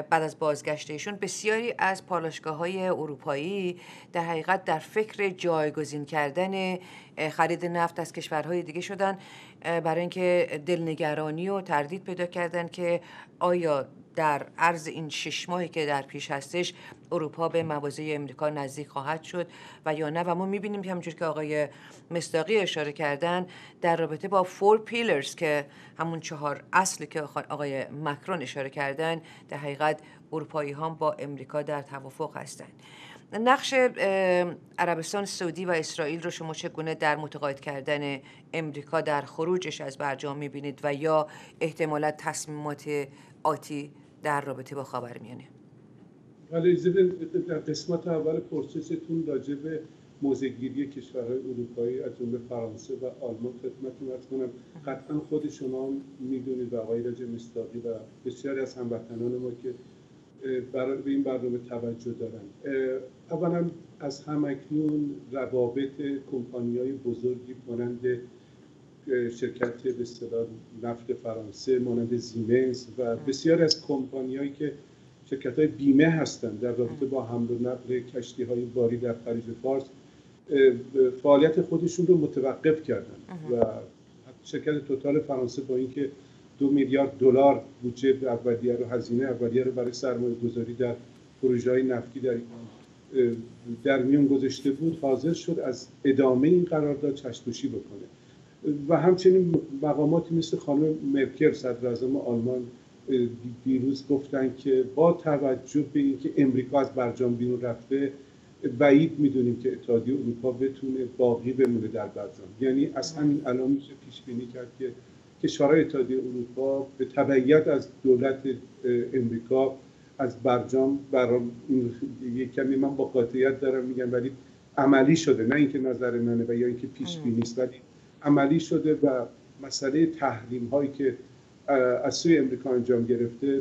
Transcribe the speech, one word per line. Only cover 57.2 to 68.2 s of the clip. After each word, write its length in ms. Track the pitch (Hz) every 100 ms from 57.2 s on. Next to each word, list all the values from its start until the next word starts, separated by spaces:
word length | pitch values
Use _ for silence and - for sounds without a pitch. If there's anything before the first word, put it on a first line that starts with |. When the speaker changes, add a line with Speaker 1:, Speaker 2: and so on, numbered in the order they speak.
| 120
Speaker 2:
مصداقی 440 | 113 - 113 113 117
و 160 | 117 110 - - 127
بسیاری 340 | - 139 135
از 140 | 123
هموطنان 580 | 127 120 113 - 117 120
ما 180 | 123 123
که، 240 | 120 127 - - - - - - -
اه، 160 | 131 127
برای، 380 | 120 127 127 139
به 120 | 139
این 120 | 139
برنامه 360 | 135 127 123 120
توجه 540 | - 117 117 113 120
دارن. 320 | 113 113 107 101 - 143 135 131 131 - - -
اه، 80 | 160
اولاً 320 | 170 175 170 - - -
از 220 | 143 -
هم‌اکنون 920 | 151 151 143 135 - 151 156 151 143 - 120
روابط 720 | 131 120 127 120 135 135 - 143 135 -
کمپانی‌های 640 | 127 120 123 120 123 131
بزرگی 600 | 135 120 113 123 117 123 123 127
مانند، 400 | 117 120 120 123
اه، 1200 | 120